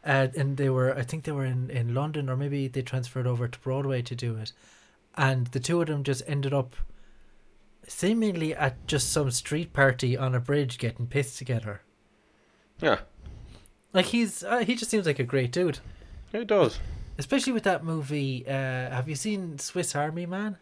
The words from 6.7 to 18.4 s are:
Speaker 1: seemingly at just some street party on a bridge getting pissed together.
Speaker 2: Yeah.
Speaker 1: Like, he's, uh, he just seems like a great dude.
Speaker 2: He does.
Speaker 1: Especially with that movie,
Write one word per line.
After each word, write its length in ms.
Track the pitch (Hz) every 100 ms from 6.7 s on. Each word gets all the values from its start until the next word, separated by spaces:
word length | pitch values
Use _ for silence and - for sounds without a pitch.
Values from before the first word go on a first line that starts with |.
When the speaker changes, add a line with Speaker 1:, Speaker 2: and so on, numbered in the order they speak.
| - - - - - - - - _ - _ -
Speaker 1:
seemingly 640 | - 180 226 220 170 156 -
at 300 | 139 123 -
just 240 | 147 -
some 200 | 160 139
street 420 | 120 - 151 170
party 420 | - 135 127 127 123
on 180 | 131 127
a 40 |
bridge 380 | 123 147 135 -
getting 300 | 117 - 120
pissed 300 | 143 127 -
together. 440 | 123 117 110 98 _ _ _ _ _ _ _ _ _ -
Speaker 2:
Yeah. 200 | 156 98 - - - - - - - _ _
Speaker 1:
Like, 120 | 185 185
he's, 360 | 240 220 -
uh, 160 | 190 240
he 160 | 226 240
just 140 | 226
seems 140 | 214 175
like 140 | 131
a 40 |
great 280 | 123 135 123
dude. 280 | 170 180 - - - - - -
Speaker 2:
He 120 | 214 226
does. 340 | 208 135 - - - - -
Speaker 1:
Especially 360 | 139 277 269
with 100 | 233
that 200 | 208 175
movie, 640 | 165 160 139 147 139 127